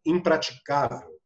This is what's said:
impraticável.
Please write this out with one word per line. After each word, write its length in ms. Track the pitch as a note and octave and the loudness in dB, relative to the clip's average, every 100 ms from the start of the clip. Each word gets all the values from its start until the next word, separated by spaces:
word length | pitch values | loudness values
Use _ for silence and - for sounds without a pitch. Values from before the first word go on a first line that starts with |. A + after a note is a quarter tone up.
| D#3 | 0
impraticável. 1120 | F3+ F3 D#3 - - - C#3+ A#2+ A#2 - - | 2 2 2 0 -8 -4 -2 -2 -4 -14 -20